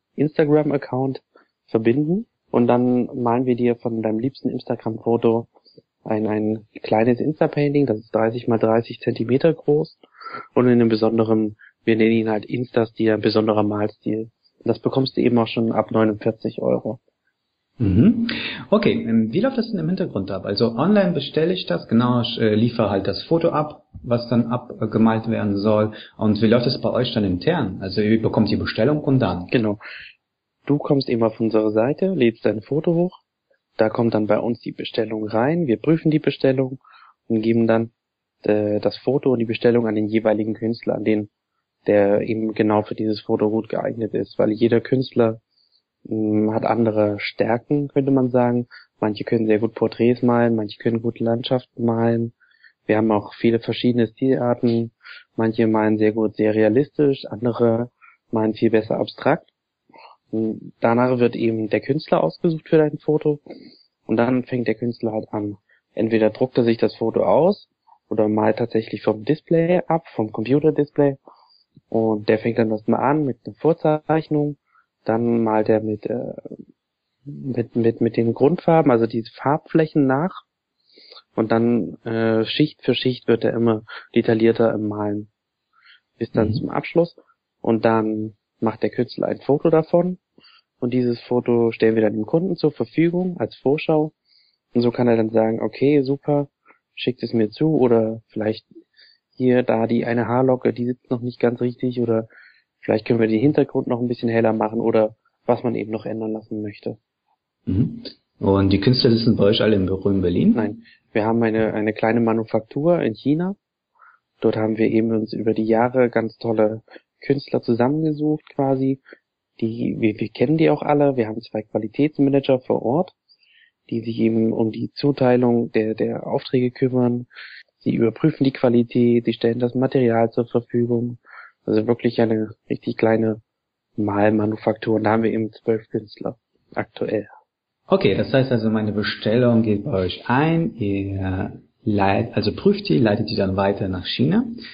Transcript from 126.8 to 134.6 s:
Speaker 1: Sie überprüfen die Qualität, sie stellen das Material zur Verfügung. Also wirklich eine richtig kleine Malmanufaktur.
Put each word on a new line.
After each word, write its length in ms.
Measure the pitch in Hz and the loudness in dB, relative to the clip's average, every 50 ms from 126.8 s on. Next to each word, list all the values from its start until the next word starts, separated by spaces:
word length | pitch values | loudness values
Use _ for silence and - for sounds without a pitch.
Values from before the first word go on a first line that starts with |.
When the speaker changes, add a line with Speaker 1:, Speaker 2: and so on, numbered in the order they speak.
| 135 127 127 127 123 120 120 120 123 - - - - - - - - _ _ _ | -2 0 0 0 0 0 0 -2 -6 -10 -16 -20 -20 -20 -20 -20 -20 _ _ _
Speaker 1:
Sie 140 | _ - 131 | _ -2 0
überprüfen 500 | 131 117 113 113 - - 156 - - 139 | 0 0 0 0 0 0 0 2 2 0
die 80 | 135 | 0
Qualität, 760 | - - - 123 120 120 120 - - 127 120 120 120 120 117 | 2 2 2 4 4 4 2 2 2 2 4 4 4 2 2
sie 80 | 117 113 | 0 -2
stellen 240 | - - 117 117 123 | 0 0 -2 0 0
das 160 | 123 120 117 | -2 -2 0
Material 560 | 127 131 123 - 135 127 117 113 113 117 117 | -2 0 0 2 2 2 2 4 2 2 2
zur 160 | - - 120 | 0 -2 -2
Verfügung. 720 | - - 120 120 - - 120 120 120 120 117 120 120 120 - _ - - - - - _ _ _ | -2 -2 -4 -2 -2 -2 -2 0 0 0 -2 -2 -4 -8 -12 _ -20 -20 -20 -20 -20 _ _ _
Also 200 | 110 107 107 110 | -2 0 0 2
wirklich 360 | 117 120 - - 120 113 - | 0 0 0 0 0 0 0
eine 300 | 117 110 113 110 107 110 113 _ _ - | 0 0 0 -2 -2 -6 -10 _ _ -8
richtig 260 | 117 - - 120 117 | -8 -6 -6 -8 -2
kleine 460 | - - 110 113 110 113 110 107 110 - _ _ _ _ _ _ _ _ _ _ | 0 2 2 2 2 2 0 -2 -4 -10 _ _ _ _ _ _ _ _ _ _
Malmanufaktur. 960 | - 107 104 101 101 101 107 110 107 104 107 110 - | -4 -4 -2 0 2 2 4 4 2 0 0 -2 -2